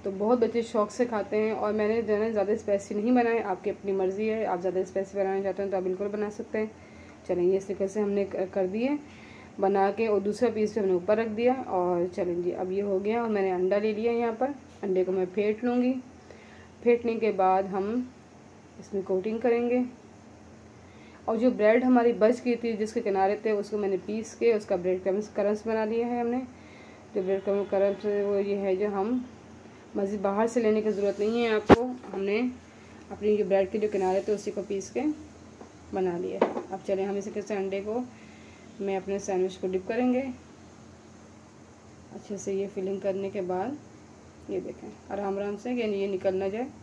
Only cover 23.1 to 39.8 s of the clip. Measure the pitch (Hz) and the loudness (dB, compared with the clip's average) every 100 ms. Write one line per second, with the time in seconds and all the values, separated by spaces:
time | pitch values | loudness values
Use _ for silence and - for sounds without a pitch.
23.1 | 196 190 208 220 208 202 214 202 190 185 | 2 2 2 0 -2 -2 -2 0 -2 -2
24.1 | 214 220 - 233 214 214 190 180 185 185 | -6 -6 0 2 2 2 -2 0 0 0
25.1 | 190 214 - 202 214 220 220 214 226 240 | -2 -2 -2 0 0 -2 -2 0 0 0
26.1 | 240 240 247 254 - - - - - - | -2 -2 -2 -4 -14 -20 -20 -20 -20 -8
27.1 | 208 185 196 196 202 196 196 196 202 214 | -4 -2 -2 0 -2 0 2 2 0 -2
28.1 | 202 202 202 202 202 196 185 208 202 202 | 0 0 0 0 0 0 0 0 0 0
29.1 | 254 247 - - - - - - 208 196 | -2 -4 -14 -20 -20 -20 -20 -10 -4 -2
30.1 | 208 196 196 226 247 220 214 214 196 202 | 0 0 2 2 2 2 2 2 0 0
31.1 | 196 208 233 233 214 214 226 254 247 - | 0 0 2 2 0 6 4 4 -6 -8
32.1 | 190 196 208 254 247 - - - - - | -4 -2 0 0 -4 -16 -20 -20 -20 -16
33.1 | 190 208 208 190 196 190 220 208 208 185 | -4 0 2 4 2 2 0 -2 0 0
34.1 | 190 190 202 208 202 185 196 190 - 294 | 0 0 -4 -4 -8 -6 -6 -4 -4 -2
35.1 | 302 - - - - - - - 196 185 | -4 -10 -20 -20 -20 -20 -20 -8 -2 -2
36.1 | 170 185 190 - - - 190 - 190 196 | -2 -4 -6 -8 -12 -12 -12 -6 -6 -4
37.1 | 202 202 208 202 208 190 196 202 226 254 | -6 -8 -12 -8 -8 -6 -8 -6 -8 -8
38.1 | - - - - - - - 196 190 190 | -14 -20 -20 -20 -20 -20 -10 -4 -4 -4
39.1 | 196 196 185 185 185 190 185 | -6 -2 -2 -2 -4 -4 -4